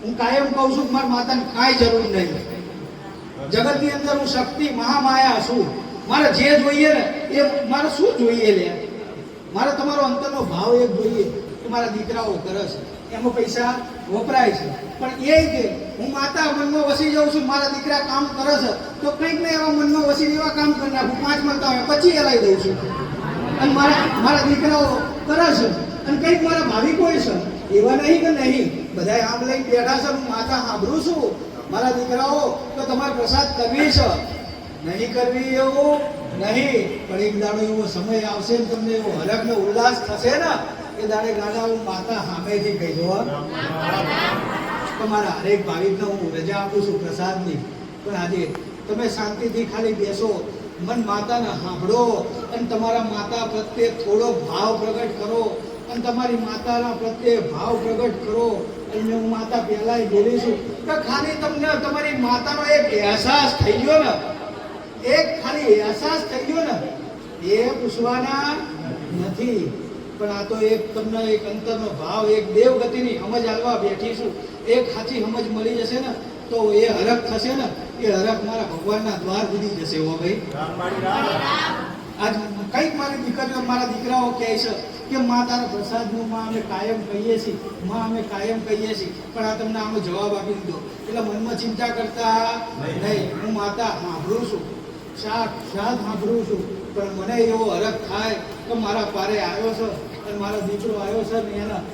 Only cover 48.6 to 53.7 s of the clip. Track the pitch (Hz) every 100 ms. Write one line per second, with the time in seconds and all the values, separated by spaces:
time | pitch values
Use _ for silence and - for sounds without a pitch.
48.6 | - - - 214 226 - - 214 233 226
49.6 | 214 214 226 196 196 190 220 180 107 -
50.6 | - - 180 240 214 208 214 240 220 -
51.6 | 180 180 185 233 233 196 - - - 240
52.6 | 240 220 226 233 220 208 202 233 226 214
53.6 | 208